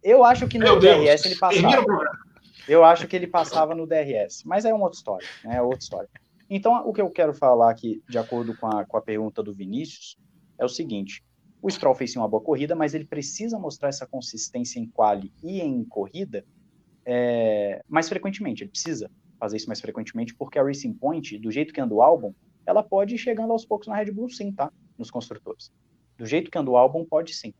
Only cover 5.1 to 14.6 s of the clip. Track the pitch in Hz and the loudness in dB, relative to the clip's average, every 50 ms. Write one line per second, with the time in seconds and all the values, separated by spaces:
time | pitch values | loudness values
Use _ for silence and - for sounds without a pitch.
5.1 | 98 90 92 - - - - 113 120 127 123 123 131 127 - - - 90 - _ | -10 -8 -10 -16 -18 -16 -10 -6 -4 -2 0 -2 -2 -4 -8 -12 -10 -12 -12 _
6.1 | _ - _ _ _ _ _ _ 196 196 202 220 240 240 - 226 208 220 202 175 | _ -20 _ _ _ _ _ _ -6 0 2 2 2 2 0 -4 -2 -2 -4 -2
7.1 | - - 170 151 143 - 143 131 123 117 117 117 113 - - 113 107 - _ - | 0 0 0 0 0 2 4 4 6 6 6 4 2 0 -6 -8 -8 -8 _ -6
8.1 | 131 117 113 - 123 120 117 113 110 _ - 110 107 104 98 _ - 110 - - | -6 -6 -4 -4 -6 -6 -6 -6 -8 _ -6 -4 -4 -4 -4 _ -6 -6 -4 -4
9.1 | 107 107 110 107 - - 101 104 98 98 101 95 107 135 160 156 - - - - | -6 -6 -6 -6 -6 -8 -10 -10 -10 -12 -10 -8 -8 -8 -8 -10 -14 -20 -20 -20
10.1 | - _ _ _ _ _ _ _ _ - 127 127 - - 113 107 107 101 98 98 | -20 _ _ _ _ _ _ _ _ -6 -6 -6 -4 -8 -10 -8 -8 -8 -8 -10
11.1 | - - _ _ _ _ _ _ _ _ - - - - - 139 127 - 131 120 | -14 -20 _ _ _ _ _ _ _ _ -8 -6 -6 0 0 0 0 0 -4 -8
12.1 | - 127 110 104 107 107 - 160 151 131 147 147 175 160 156 147 156 156 151 _ | -4 -6 -4 -2 -2 -2 0 -2 -2 -2 -2 -4 -2 -2 -2 -4 -4 -8 -10 _
13.1 | - 147 143 143 - - 214 233 226 208 180 151 - _ - 139 135 - 131 _ | -10 -10 -10 -10 -10 -10 -8 -8 -8 -8 -10 -12 -10 _ -6 -6 -6 -8 -14 _
14.1 | - 127 123 - - 110 - - - 123 | -12 -12 -12 -12 -12 -12 -12 -10 -8 -10